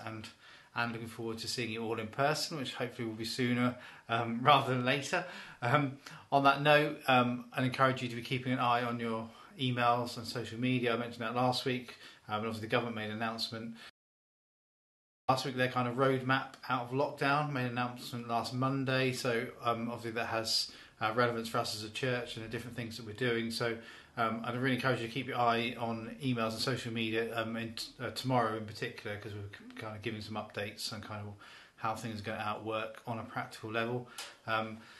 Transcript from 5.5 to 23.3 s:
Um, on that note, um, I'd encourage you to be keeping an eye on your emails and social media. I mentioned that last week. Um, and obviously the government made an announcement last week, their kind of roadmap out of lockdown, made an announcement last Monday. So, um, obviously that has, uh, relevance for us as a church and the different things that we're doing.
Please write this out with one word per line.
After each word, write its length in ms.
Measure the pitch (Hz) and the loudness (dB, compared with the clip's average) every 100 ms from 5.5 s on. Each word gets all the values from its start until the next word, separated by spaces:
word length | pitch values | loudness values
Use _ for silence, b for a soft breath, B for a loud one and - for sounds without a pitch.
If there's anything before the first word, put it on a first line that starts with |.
| B | B
Um, 340 | 120 147 139 131 B B B | 4 4 4 -2 B B B
on 120 | 139 | 4
that 180 | 139 143 | 6 6
note, 380 | 147 147 156 - - | 8 8 6 0 4
um, 380 | 131 120 120 - | 6 6 2 -4
I'd 100 | - | 0
encourage 400 | 127 127 131 123 | 2 6 4 4
you 60 | 123 | -2
to 60 | 117 | -4
be 60 | |
keeping 320 | 113 131 127 | -2 -2 0
an 60 | 131 | 2
eye 240 | 120 120 | 4 4
on 160 | 123 117 | 2 -2
your 280 | 117 113 113 B B - | -2 -2 -4 B B -2
emails 580 | 127 123 120 120 120 - | 0 4 6 4 2 -6
and 80 | 110 | -6
social 340 | 123 110 113 | -6 -6 -2
media. 340 | 127 127 120 | 2 4 4
I 40 | 113 | 2
mentioned 260 | 120 - | 0 -4
that 120 | 113 123 | -2 2
last 300 | 127 123 135 | 2 2 0
week. 300 | 123 123 - B B - | -2 -4 -14 B B -4
Um, 100 | 107 | -2
and 100 | 113 | -2
obviously 200 | 107 110 | -4 2
the 40 | |
government 240 | 123 117 107 | 2 2 -2
made 140 | 107 | -4
an 80 | 110 | -2
announcement 580 | 113 113 - 113 113 117 B - _ _ _ _ _ _ _ _ _ _ _ _ - | -2 -2 -4 -6 -10 -12 B -20 _ _ _ _ _ _ _ _ _ _ _ _ 2
last 160 | 131 147 | 2 2
week, 100 | 127 | 2
their 120 | 127 | 2
kind 200 | 127 120 | 2 0
of 80 | 120 | 4
roadmap 580 | 135 131 123 131 - - - | 4 4 2 2 0 -10 -4
out 140 | 131 | -2
of 80 | 117 | 0
lockdown, 600 | 131 180 - 143 143 143 | 0 0 2 2 2 2
made 140 | 135 123 | 0 -2
an 60 | |
announcement 560 | 120 123 117 - 120 117 | -2 -2 -4 -8 -8 -2
last 260 | 117 113 | 0 0
Monday. 580 | 127 131 135 131 131 131 | 0 0 2 2 2 2
So, 360 | 120 127 117 123 - | 2 0 0 0 -4
um, 260 | 120 117 117 | 0 0 0
obviously 220 | 120 113 | -4 -4
that 160 | 110 113 | -2 -2
has, 440 | 113 113 - - B B B | -2 0 0 -2 B B B
uh, 120 | 110 113 | 0 4
relevance 340 | 120 117 113 | 4 4 0
for 80 | 123 | 0
us 160 | 110 107 | 0 -2
as 80 | |
a 60 | 107 | -6
church 480 | - 131 123 117 113 | -2 0 0 -4 -8
and 80 | 110 | -6
the 40 | |
different 260 | 117 120 - | -6 -6 -8
things 220 | 113 110 | -8 -8
that 80 | 110 | -10
we're 60 | |
doing. 380 | 101 127 | -2 2